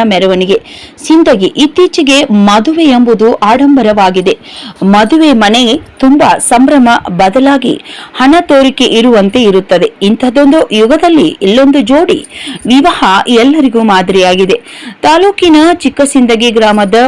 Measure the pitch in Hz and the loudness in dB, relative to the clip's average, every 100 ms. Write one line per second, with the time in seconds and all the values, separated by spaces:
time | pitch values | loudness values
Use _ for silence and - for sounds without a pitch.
0 | 226 180 190 185 185 190 - - - - | 0 0 0 -2 -2 -4 -6 -18 -20 -18
1 | - 320 320 220 185 226 294 - 359 - | 0 2 2 0 -2 -2 -2 0 -2 0
2 | 277 269 302 208 202 208 220 320 311 247 | 0 0 0 0 2 0 -2 0 0 2
3 | 240 220 226 - 208 254 285 277 214 208 | 0 2 0 0 0 0 2 2 0 0
4 | 185 185 180 - - - 247 - 190 208 | 0 0 -2 -4 -10 -20 -20 -6 0 0
5 | 220 320 311 233 208 233 240 294 - - | 2 2 2 2 0 0 0 -4 -8 -4
6 | 262 285 208 175 - 240 269 285 240 233 | 0 2 2 0 0 0 2 2 2 0
7 | - 175 190 254 269 277 254 - - - | -2 -2 0 0 0 0 -2 -6 -10 -20
8 | - - 262 339 349 277 269 269 254 226 | -18 -2 2 2 2 2 2 0 -2 0
9 | 247 220 196 247 214 190 190 175 175 - | 2 2 0 0 0 0 0 -2 -2 -2
10 | 196 220 254 247 285 320 - 214 220 311 | -4 -2 -2 0 2 2 0 0 0 2
11 | 339 320 160 - 196 233 277 277 214 285 | 2 2 0 -2 -2 0 2 0 0 0
12 | 359 - - - - 262 - 262 339 - | 0 -4 -6 -18 -16 -12 -2 0 0 0
13 | 208 190 - 233 262 311 269 226 220 185 | 0 0 0 0 2 0 0 0 0 0
14 | 185 190 180 185 190 - - - 247 196 | 0 0 0 0 -2 -4 -6 -20 -20 -6
15 | 285 330 392 392 359 311 320 349 262 - | -2 0 0 0 0 2 2 0 -4 -2
16 | 277 269 240 226 240 220 214 208 196 226 | -2 0 0 0 -2 0 0 0 0 0